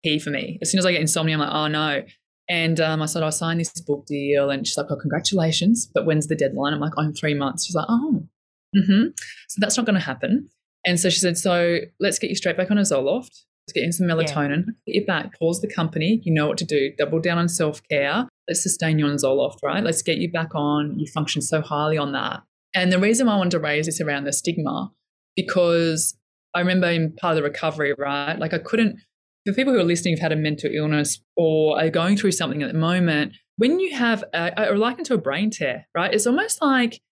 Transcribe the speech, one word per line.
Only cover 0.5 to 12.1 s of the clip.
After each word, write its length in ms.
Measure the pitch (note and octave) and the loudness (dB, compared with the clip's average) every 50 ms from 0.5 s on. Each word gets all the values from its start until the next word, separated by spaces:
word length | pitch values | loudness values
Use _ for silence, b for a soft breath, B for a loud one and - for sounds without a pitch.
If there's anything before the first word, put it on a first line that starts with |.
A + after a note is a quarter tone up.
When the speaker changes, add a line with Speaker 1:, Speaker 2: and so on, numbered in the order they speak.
| D#3+ - | -10 -8
Speaker 1:
As 80 | - D#3 | -4 0
soon 100 | - F#3+ | 0 2
as 60 | F3+ | 2
I 60 | F#3 | 2
get 80 | F3 D#3+ | 2 2
insomnia, 360 | D#3 D#3 - E3 D#3+ D#3+ D#3 | 0 0 0 0 0 0 0
I'm 40 | D3+ | 0
like, 140 | C#3+ - - | -2 -2 -2
"Oh, 140 | D#3 D3+ | -2 -2
no." 360 | D3+ D3+ D3+ D#3 D3+ C#3+ C3+ - B B B _ _ _ _ _ - | 0 0 -2 -2 -2 -2 -4 -6 B B B _ _ _ _ _ -2
And, 320 | F3+ E3+ E3 D#3+ E3 D#3 | -2 0 2 2 2 2
um, 200 | D#3+ D#3 D#3 D#3 | 2 0 0 -2
I 40 | D#3 | -2
said, 180 | D#3 - F3 D#3+ | -2 -2 -2 -2
"I 60 | D#3 | -2
signed 300 | D3+ - E3+ E3 E3 E3+ | -2 -2 -2 -2 -2 -2
this 100 | E3 D#3+ - - | -2 -4 -6 -12
book 260 | - - C#3+ C#3+ - | -4 -4 -4 -4 -4
deal." 440 | - D3 C#3+ C#3 C#3 C#3+ C#3+ C#3 C#3 | -8 -6 -4 0 2 2 2 2 2
And 180 | C#3 C#3 - | 0 -2 -4
she's 80 | - - | -4 -4
like, 100 | - C#3+ - | -4 -4 -4
"Oh, 80 | C#3+ | -6
congratulations. 920 | B2 - D3+ D3 D#3+ D#3+ - G3 F#3+ D#3+ D#3+ D#3 - E3 G3 A#3 A#3 - - _ | -4 -2 -2 -2 -2 -2 0 0 2 2 2 0 2 4 4 4 2 0 -2 _
But 120 | - - | 0 2
when's 220 | D#3+ D#3 D#3 D3+ | 2 2 2 2
the 80 | D#3 D#3+ | 0 0
deadline?" 380 | D#3+ C#3+ C3+ - B2+ C#3 C#3+ D3+ | 0 0 0 0 -2 -2 -2 -2
I'm 80 | D3+ | -2
like, 120 | D3 D#3 D#3 | -4 -4 -2
"Oh, 60 | - D#3 | -2 -2
in 100 | D#3 C#3+ | -2 -2
three 200 | - - D#3 D3 | -2 -2 -2 -2
months." 320 | C#3+ C#3 C3+ - - - | 0 -2 -4 -4 -4 -6
She's 100 | - F3 | -2 -2
like, 100 | D#3+ D#3+ | -2 0
"Oh, 360 | - A#3 A#3 C#4 D#4+ C4 - - - _ _ _ _ _ _ _ _ - | 2 0 0 2 0 -2 -2 -2 -8 _ _ _ _ _ _ _ _ 0
mm-hmm. 280 | G3 F3 F#3 G3 G3+ A#3+ F4 - B B B B B B | 2 4 6 4 4 4 2 -2 B B B B B B
So 120 | B - - | B -4 -2
that's 180 | G#3 G#3 - | -2 0 0
not 80 | - A3+ | -2 0
gonna 160 | A3 G#3 F#3 | 2 0 0
happen." 480 | D#3+ D3 C3 - - - G3 C#4+ D4 - _ _ _ _ _ _ - | 0 -2 -6 -4 0 0 0 0 0 -4 _ _ _ _ _ _ -2
And 140 | F3+ F3+ E3+ | 0 0 2
so 100 | F3+ F#3+ | 2 2
she 100 | - - | 2 2
said, 180 | G3 F3+ E3+ | 2 0 0
"So 420 | F3 - G3 F3 F3 F3 E3+ E3+ E3 - - _ _ | 0 0 2 2 4 4 2 2 0 -2 -6 _ _
let's 180 | F#3+ G3+ | -2 -2